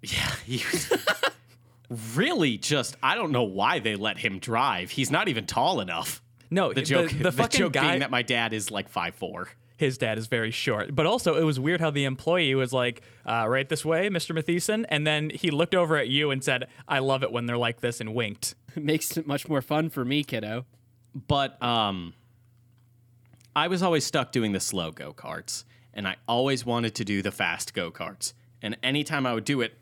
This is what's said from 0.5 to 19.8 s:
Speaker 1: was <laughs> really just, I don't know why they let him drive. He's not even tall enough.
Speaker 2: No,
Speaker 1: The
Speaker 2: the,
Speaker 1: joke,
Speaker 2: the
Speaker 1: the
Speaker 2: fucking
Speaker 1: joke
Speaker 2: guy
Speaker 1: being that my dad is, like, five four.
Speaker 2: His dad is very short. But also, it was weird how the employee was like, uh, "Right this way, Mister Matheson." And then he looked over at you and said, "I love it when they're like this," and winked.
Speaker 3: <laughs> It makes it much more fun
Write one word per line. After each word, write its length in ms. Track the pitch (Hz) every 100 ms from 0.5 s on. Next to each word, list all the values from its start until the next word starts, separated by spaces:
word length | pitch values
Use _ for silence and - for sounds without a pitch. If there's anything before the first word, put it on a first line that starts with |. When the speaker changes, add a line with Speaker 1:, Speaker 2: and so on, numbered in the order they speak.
| 123 -
Speaker 1:
was 200 | - - 427 - - 539 - _
<laughs> 640 | - _ _ _ 117 113 123
really 420 | 262 330 151 104
just, 380 | - 147 117 -
I 120 | 135
don't 180 | 208 180
know 120 | 127
why 340 | 110 95 110 170
they 180 | 107 104
let 220 | 107 98
him 200 | 117 95
drive. 500 | - 113 135 92 90
He's 200 | - 127
not 180 | 151 208
even 180 | 113 101
tall 340 | - 147 170
enough. 420 | 92 82 80 - _ _ -
Speaker 2:
No, 180 | 180 165
Speaker 1:
The 100 | 131
Speaker 2:
the, 20 |
Speaker 1:
joke, 280 | 156 180 165
Speaker 2:
the 120 | 147
Speaker 1:
the 80 | 165
Speaker 2:
fucking 260 | 127 - 277
Speaker 1:
joke 140 | 180
Speaker 2:
guy 160 | 135 147
Speaker 1:
being 120 | 175
that 100 | 135
my 120 | 123
dad 300 | 123 120 113
is, 180 | 110 95
like, 180 | 104 98
five 260 | - 85
four. 340 | - 90 87 90 - _ _
Speaker 2:
His 220 | 147 127
dad 200 | 117 110
is 80 | 113
very 240 | 120 113
short. 440 | 113 - 107 -
But 120 | 139 160
also, 280 | 226 180 156
it 80 |
was 140 | 160 135
weird 220 | 139 175
how 100 | 160
the 140 | 143
employee 500 | 139 131 - 180 151
was 180 | 135 127
like, 300 | 131 123 120 - - -
uh, 200 | 117 110
"Right 200 | 131 139
this 160 | 156
way, 240 | 151 165 202
Mister 220 | 180 -
Matheson." 520 | 160 151 170 - 214 226
And 180 | 151 151
then 240 | 151 156
he 200 | - 180
looked 240 | 147 170
over 220 | 185 165 156
at 120 | 120
you 220 | 135 147
and 120 | 131
said, 240 | 135 127 127 - -
"I 120 | 143
love 220 | 135 135
it 80 | 135
when 140 | 117 120
they're 100 | 120
like 240 | 117 120
this," 200 | 123 117
and 140 | 110
winked. 400 | 113 110 101 - -
Speaker 3:
<laughs> 40 | - -
It 60 |
makes 320 | 147 151 - -
it 100 | 156
much 220 | 143 -
more 120 | 147
fun 280 | - 151